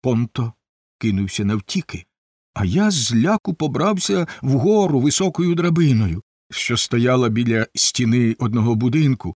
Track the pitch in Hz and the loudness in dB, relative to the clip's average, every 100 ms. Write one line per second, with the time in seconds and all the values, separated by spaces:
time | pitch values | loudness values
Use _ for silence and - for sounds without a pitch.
0 | 127 117 120 - 117 - _ _ _ _ | 0 0 -2 -4 -6 -8 _ _ _ _
1 | 113 98 98 - 101 107 - 190 - 90 | -2 -2 -2 -2 -2 -2 -4 -8 -6 -14
2 | - _ _ _ _ - 95 139 202 175 | -16 _ _ _ _ -4 -2 2 0 0
3 | 110 117 151 214 - 170 151 123 185 196 | 0 2 2 0 -2 -4 -4 -2 -2 -2
4 | - 190 170 - 131 131 160 214 190 139 | -2 -2 -2 -6 -2 0 2 2 2 2
5 | 143 - 190 170 175 170 175 165 156 113 | 2 0 -2 0 0 0 0 2 4 4
6 | 104 80 _ _ _ - - 117 - 120 | 2 -2 _ _ _ -8 -4 -4 -2 0
7 | 123 127 120 110 120 113 110 - - - | 2 2 2 0 0 0 -2 -2 -2 0
8 | 120 120 117 113 120 113 113 113 123 147 | 0 2 2 0 -2 0 0 2 0 2
9 | 147 127 170 | 2 0 -6